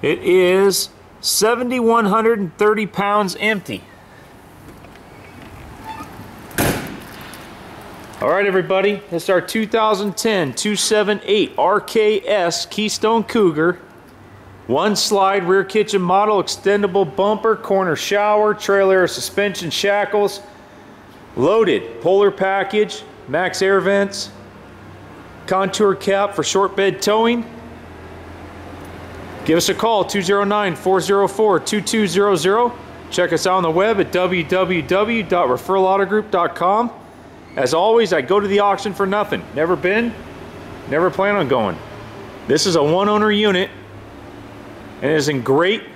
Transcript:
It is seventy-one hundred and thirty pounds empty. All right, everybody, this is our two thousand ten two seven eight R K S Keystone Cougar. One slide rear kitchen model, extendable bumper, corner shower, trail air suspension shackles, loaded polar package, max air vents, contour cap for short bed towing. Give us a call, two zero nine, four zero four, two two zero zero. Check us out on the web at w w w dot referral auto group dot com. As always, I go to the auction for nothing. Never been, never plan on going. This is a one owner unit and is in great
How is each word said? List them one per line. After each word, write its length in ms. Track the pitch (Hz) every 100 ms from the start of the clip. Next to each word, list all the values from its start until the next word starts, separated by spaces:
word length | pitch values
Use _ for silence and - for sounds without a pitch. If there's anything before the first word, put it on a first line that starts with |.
It 200 | 139 139
is 680 | 135 185 180 185 196 185 - - - -
seventy-one 840 | - - 214 233 247 254 226 226 208
hundred 320 | 214 220 233
and 180 | 185 -
thirty 300 | 208 214 208
pounds 500 | - 202 208 196 -
empty. 420 | 208 214 - 98 - - - - - - - - - - - - - - - - - - - - - 880 - - - - - - - - - - - - - - - - - - - - - -
All 80 | 107
right, 160 | 175 202
everybody, 560 | 190 165 190 196 196 -
this 140 | 170
is 40 | 160
our 140 | 185
two 240 | 180 226 214
thousand 500 | 233 220 202 208 170
ten 380 | 226 208 151
two 220 | 123 208 202
seven 440 | - 214 202 208
eight 280 | - 208 175 -
R 200 | 151 202
K 480 | - 233 214 214 -
S 380 | 202 170 165
Keystone 580 | - - 208 - 220 226
Cougar. 560 | 208 233 196 151 165 180 - - - - - - - - -
One 300 | 127 196 208
slide 480 | - 202 190 196
rear 180 | 175 190
kitchen 380 | 190 220 208 202
model, 420 | 180 185 214 208
extendable 720 | 160 - 196 202 202 185 185
bumper, 400 | - 202 214 220
corner 420 | 214 - 196 185 143
shower, 580 | - 202 208 208 214
trail 360 | 208 - 196 190
air 160 | 190 175
suspension 640 | - - - 202 180 170
shackles, 680 | - 202 202 202 208 202 - - - - - - - - - - -
loaded 640 | 139 214 214 113 180 -
polar 300 | 165 196 202
package, 720 | 196 190 196 190 214 208 - - - -
max 320 | 147 180 -
air 200 | 190 196
vents, 500 | 175 202 202 - - - - - - - - - - - - - -
contour 480 | 190 190 - 208
cap 400 | 185 - 196 202
for 80 | 202
short 340 | 143 190 196 190
bed 260 | 196 170
towing. 420 | - 214 226 240 226 - - - - - - - - - - - - - - - - - - -
Give 140 | - 165
us 100 | 160
a 60 |
call, 280 | - 220 220
two 200 | 180 202
zero 220 | 180 202
nine, 300 | 202 208 202
four 240 | 160 185 190
zero 260 | 160 202 196
four, 320 | - 220 175
two 220 | - 214
two 240 | - 226 208
zero 280 | 165 202 185
zero. 360 | 170 208 240 - - - -
Check 240 | - 180
us 120 | 160 185
out 100 | 185
on 60 |
the 80 | 175
web 300 | 160 208 214
at 120 | 170
w 300 | 180 180 180
w 360 | 156 185 185 180
w 420 | 139 185 214 233
dot 240 | 170 180 147
referral 340 | 127 - 190
auto 240 | 190 196 190
group 240 | 214 214
dot 260 | 190 170 -
com. 340 | 175 208 240 - - - - - -
As 200 | - 127
always, 400 | 160 196 226 220
I 80 | 170
go 180 | 131 196
to 80 | 202
the 120 | 202
auction 340 | 202 190 214
for 120 | 180 196
nothing. 380 | 202 202 110 85
Never 220 | 123 160 175
been, 380 | 180 208 240 220 - - - - - - -
never 220 | 139 180
plan 260 | 175 196 202
on 120 | 147
going. 280 | 127 104 82 - - - - - - -
This 160 | 147
is 120 | 202 165
a 60 |
one 280 | 147 175 208
owner 200 | 208 214
unit 380 | 208 214 185 190 - - - - - - - - - - - - -
and 100 | 131
is 160 | 156 143
in 140 | 139
great 400 | 120 135 180 220 -